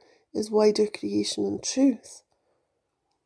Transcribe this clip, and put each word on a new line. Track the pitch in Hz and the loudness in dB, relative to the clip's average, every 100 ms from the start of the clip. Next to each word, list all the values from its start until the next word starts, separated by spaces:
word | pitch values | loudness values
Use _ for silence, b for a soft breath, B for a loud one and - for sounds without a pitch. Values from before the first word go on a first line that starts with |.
| b b b | b b b
as | - 214 | -8 -2
wider | 214 214 214 214 | 2 4 4 0
creation | - 208 202 208 - 202 | -4 -4 -2 -2 -4 -4
and | 202 | -4
truth. | - 262 269 220 - - _ _ _ _ _ _ _ _ _ _ | -4 2 2 2 -8 -20 _ _ _ _ _ _ _ _ _ _